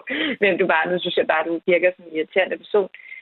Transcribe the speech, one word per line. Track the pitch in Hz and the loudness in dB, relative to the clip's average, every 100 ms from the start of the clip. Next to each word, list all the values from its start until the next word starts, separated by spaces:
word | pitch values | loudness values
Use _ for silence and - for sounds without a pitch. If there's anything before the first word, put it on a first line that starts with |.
| - 277 311 247 | -4 -4 -4 0
hvem | 202 175 | 0 2
du | 180 | 2
var." | 165 160 | 2 2
Nu | 180 | -2
synes | 175 170 | -2 -2
jeg | 160 | 0
bare, | 160 160 | 0 0
du | 165 - | -4 2
virker | 175 180 180 | 4 2 0
som | 175 | -8
en | 156 | -6
irriterende | 156 196 180 175 | -2 0 0 -4
person. | - 208 185 - - - | 0 0 0 -6 -20 -20